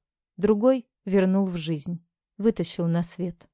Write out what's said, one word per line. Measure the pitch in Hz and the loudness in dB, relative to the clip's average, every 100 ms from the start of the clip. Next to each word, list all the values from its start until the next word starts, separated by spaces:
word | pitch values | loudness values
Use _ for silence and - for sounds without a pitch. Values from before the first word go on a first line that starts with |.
| _ _ _ - | _ _ _ -4
другой | 202 208 247 262 - _ - | 0 4 4 2 -2 _ -2
вернул | 196 185 190 190 | 2 4 2 0
в | 175 | -4
жизнь, | 156 156 156 175 _ _ _ - | -4 -6 -6 -10 _ _ _ -2
вытащил | 214 220 165 - 170 | 0 0 -4 -4 -2
на | 170 | 0
свет. | 170 - 180 - _ | -2 -6 -10 -10 _